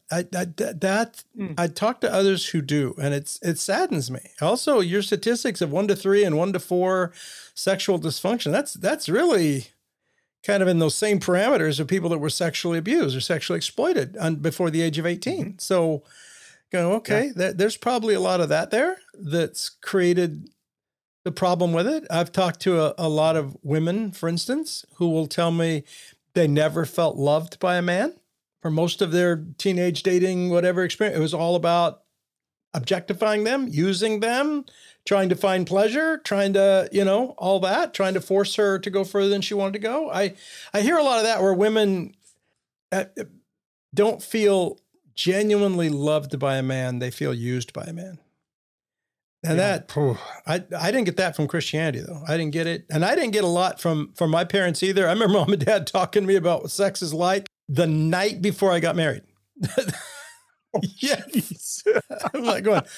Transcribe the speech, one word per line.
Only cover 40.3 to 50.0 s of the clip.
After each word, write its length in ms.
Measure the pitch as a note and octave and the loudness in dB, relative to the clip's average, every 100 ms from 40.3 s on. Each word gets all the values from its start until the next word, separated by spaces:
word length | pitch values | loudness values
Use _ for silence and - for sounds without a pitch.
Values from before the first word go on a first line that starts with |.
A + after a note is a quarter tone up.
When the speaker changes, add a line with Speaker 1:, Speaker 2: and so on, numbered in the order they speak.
| - - - - | -6 -20 -20 -6
Speaker 1:
I 80 | G#3 | 0
hear 160 | A3 E4+ | 2 4
a 60 | |
lot 160 | C#4 A#3 | 4 2
of 40 | A3 | 2
that 160 | G#3+ | 2
where 120 | F#3+ | 2
women, 640 | F#3+ G#3+ A3 G#3 F#3 - - _ _ _ _ _ _ - | 4 4 4 2 0 -4 -14 _ _ _ _ _ _ -6
uh, 140 | F#3+ F#3+ - - - _ _ _ _ _ | -4 -4 -8 -14 -16 _ _ _ _ _
don't 280 | C#3+ G#3+ - | 2 2 0
feel 580 | - A3+ G3+ G3 E3+ - _ _ _ | -4 2 4 4 0 -4 _ _ _
genuinely 760 | - F3+ G3 G#3+ G#3 G3+ F3+ E3 | -4 0 2 2 4 2 2 0
loved 480 | C#3+ D3 D3+ C#3+ C#3 | 0 0 0 -2 -4
by 180 | C#3 C3+ | -2 0
a 60 | |
man. 360 | C3 C3 B2+ B2 | -2 -2 -4 -4
They 120 | B2+ | -6
feel 220 | - C#3+ | -4 -4
used 380 | A#2+ A#2+ B2+ A#2+ | -4 -4 -4 -6
by 120 | - | -10
a 100 | - | -12
man. 260 | E3 F#3 E3+ _ _ _ _ _ _ _ _ _ _ _ _ | -12 -12 -16 _ _ _ _ _ _ _ _ _ _ _ _
And 140 | E3 E3 | 0 2
Speaker 2:
Yeah. 200 | G3+ E3 | 2 0
Speaker 1:
that, 140 | - | -4
phew, 260 | D3 | -2